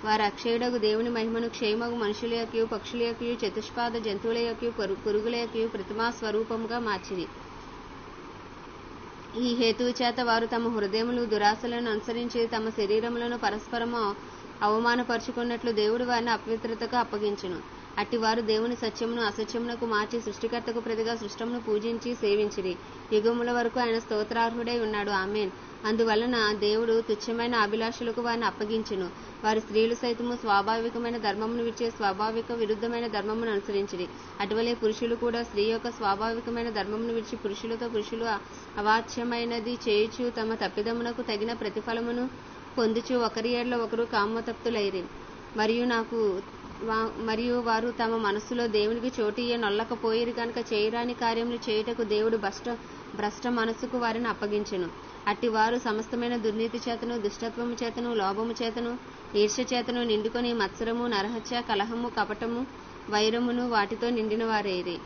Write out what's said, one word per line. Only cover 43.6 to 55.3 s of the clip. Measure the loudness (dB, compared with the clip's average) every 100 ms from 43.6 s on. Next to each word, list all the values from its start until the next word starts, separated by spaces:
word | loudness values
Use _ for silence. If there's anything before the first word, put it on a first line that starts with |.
| 2 0
ఒకరు | 0 0
కామతప్తులైరి. | 2 2 2 0 -4 -2 0 0 0 -2 -6 -10 -14 -16 -8 0
మరియు | 2 4
నాకు | 2 2 0 0 2 0 -6 -14 -14 -8
వా-, | -2 0 0 -2
మరియు | -2 0 2
వారు | 0 2 2 0
తమ | 0 0 2
మనస్సులో | 2 0 -2 0 2
దేవునికి | 4 2 2 -2 0
చోటియ్య | 0 0 0 0
నొల్లకపోయిరు | 2 0 0 0 2 2 2
కనుక, | 0 -2 -2
చేయరాని | 0 2 2 2 -2
కార్యములు | 0 0 2 0 -2 0
చేయుటకు | 0 0 -2
దేవుడు | 2 2 4 2
భ్రష్ట, | 0 -4 -6 -6 -8 -14 -10 -2
భ్రష్ట | -2 -2 0
మనస్సుకు | 2 2 0 -2 0
వారిని | 0 0 -2
అప్పగించెను. | -2 0 0 0 -2 -2 -6 -14 -4
అట్టి | 0